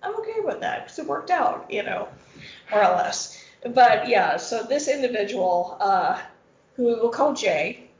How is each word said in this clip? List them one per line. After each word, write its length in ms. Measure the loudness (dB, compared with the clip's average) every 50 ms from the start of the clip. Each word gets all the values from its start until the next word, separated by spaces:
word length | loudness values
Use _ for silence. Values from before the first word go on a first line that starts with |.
"I'm 140 | -8 -8 -6 -6
okay 220 | -6 -6 -4 -4
with 200 | -2 -4 -4 -4
that 260 | -4 -6 -6 -6 -8 -10
'cause 120 | -12 -12
it 60 | -8
worked 240 | -6 -6 -6 -2 0
out," 400 | 0 2 2 0 -2 -4 -8 -8
you 120 | -6 -6 -4
know, 260 | -4 -4 -6 -6 -8 -12 -20 -20 -20 -20 -20 -20 -20 -20 -20 -10 -2
more 120 | 0 2 4
or 120 | 4 4
less. 440 | 2 0 -2 -4 -6 -8 -10 -12 -18 -20 -20 -18 -12 -8
But 420 | -2 4 6 8 8 8 4 2 2
yeah, 280 | 2 2 4 2 0 -2
so 260 | -4 -4 -4 -4 -2
this 240 | -2 -2 -2 0 0
individual, 880 | -2 0 0 -2 0 -2 -2 -2 -2 0 0 2 2 2 0 -2 -4 -2
uh, 400 | 0 2 2 2 2 0 -2 -2 -6 -12 -20 _ _ _ _ _ _ _ _
who 100 | 0 0 2
we 80 | 2
will 140 | 2 0 0
call 240 | 2 2 2 2 2
Jay 560 | 2 0 0 2 2 0 -2 -4 -10 -16 -20 _ _